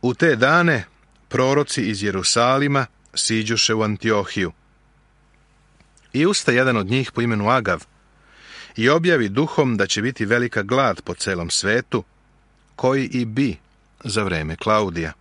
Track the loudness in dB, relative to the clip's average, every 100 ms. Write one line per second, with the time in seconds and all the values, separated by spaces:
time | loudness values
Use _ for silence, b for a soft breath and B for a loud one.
0 | -2 2 2 4 4 4 4 0 -4 _
1 | _ _ _ 0 2 2 0 -2 -2 -2
2 | -2 -2 0 2 2 2 2 0 -2 _
3 | _ -6 -2 -2 0 0 0 2 0 0
4 | 0 0 0 -4 -4 -6 _ _ _ _
5 | _ _ _ _ _ _ _ _ _ _
6 | _ 0 2 2 2 2 4 2 0 -2
7 | -2 -2 -2 0 2 2 0 -4 -6 _
8 | _ _ B B B B B 0 2 4
9 | 4 2 2 0 -2 2 0 2 0 0
10 | -4 -4 0 0 0 -4 -2 0 0 -2
11 | -8 -8 -4 -4 -2 -4 0 -2 0 -6
12 | -6 _ _ _ _ _ _ -4 -2 0
13 | -2 -4 -4 -2 -2 -4 _ _ _ _
14 | -6 -2 -2 -2 -4 -6 0 0 0 -4
15 | -8 -10